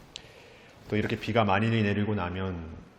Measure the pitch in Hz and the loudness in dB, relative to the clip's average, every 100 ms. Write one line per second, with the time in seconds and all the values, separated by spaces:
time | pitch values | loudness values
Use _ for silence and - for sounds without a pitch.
0 | - - - - - - - - - 107 | -20 -20 -20 -20 -20 -20 -20 -18 -4 0
1 | 104 113 - 110 104 98 113 113 101 101 | 0 -2 0 2 4 4 4 2 2 0
2 | 101 104 87 92 95 87 80 80 - | 0 -2 -2 -4 -4 -6 -8 -14 -18